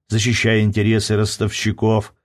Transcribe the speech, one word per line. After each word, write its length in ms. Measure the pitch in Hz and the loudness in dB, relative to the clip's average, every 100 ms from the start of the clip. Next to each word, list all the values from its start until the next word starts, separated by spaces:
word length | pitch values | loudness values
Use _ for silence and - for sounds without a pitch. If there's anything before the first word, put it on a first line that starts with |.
| - | -4
защищая 520 | 107 120 107 113 110 | -2 0 0 2 2
интересы 540 | 107 107 104 110 - 104 | 2 2 2 2 0 0
ростовщиков 960 | 104 - 107 - 107 107 110 110 - _ | -2 -2 -4 -4 -4 0 0 0 -2 _